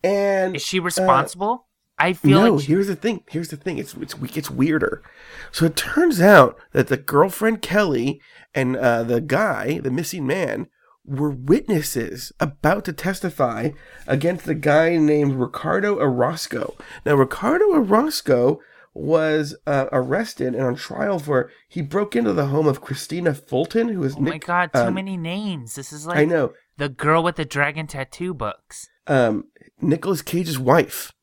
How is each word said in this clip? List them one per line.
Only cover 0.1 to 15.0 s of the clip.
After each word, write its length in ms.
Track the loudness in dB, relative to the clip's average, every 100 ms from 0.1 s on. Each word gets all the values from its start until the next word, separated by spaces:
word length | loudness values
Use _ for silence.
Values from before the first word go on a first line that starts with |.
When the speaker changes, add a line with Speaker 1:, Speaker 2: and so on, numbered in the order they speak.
| 0 0 0 -2
Speaker 2:
Is 80 | -4
she 160 | -4 -4
Speaker 1:
uh, 40 |
Speaker 2:
responsible? 800 | -2 0 4 4 2 -4 -4 -4 _ _ _ 0
I 120 | 0
feel 260 | 4 6 6
Speaker 1:
no, 120 | 6
Speaker 2:
like 80 | 4
she 60 | 2
Speaker 1:
here's 180 | 0 0
the 100 | -2
thing. 280 | -4 -4 _
Here's 200 | -8 -8
the 80 | -10
thing. 180 | -8 -8
It's, 160 | -10
it's, 220 | -12 -14
it 180 | -10 -8
gets 180 | -8 -8
weirder. 520 | -2 0 2 0 -4 -14 -20 -20 -18 -12
So 140 | 0 0
it 100 | 0
turns 420 | -2 2 2 6
out 380 | 8 10 8 4 -4
that 160 | 0 0
the 80 | -2
girlfriend, 640 | 0 2 2 2 -2 -2
Kelly, 640 | -2 0 2 0 -2 -6 _ -20 -8
and, 200 | -2 -2
uh, 280 | 0 2 2
the 180 | 0 -2
guy, 600 | 0 0 0 -2 -4 -4
the 100 | -2
missing 360 | -4 -4 -6 -4
man, 420 | -2 -2 -4 -8 _ _ _
were 240 | -10 -4 -4
witnesses 1040 | -4 2 2 2 -2 -2 -6 -6 -10 -14 -6
about 460 | -6 -2 0 0 -2
to 80 |
testify 760 | -6 -6 -4 -6 -2 -2 0 -6 -6 -20 -18 -4
against 400 | 0 0 -2 -4
the 80 |
guy 420 | -2 2 4 4
named 380 | 4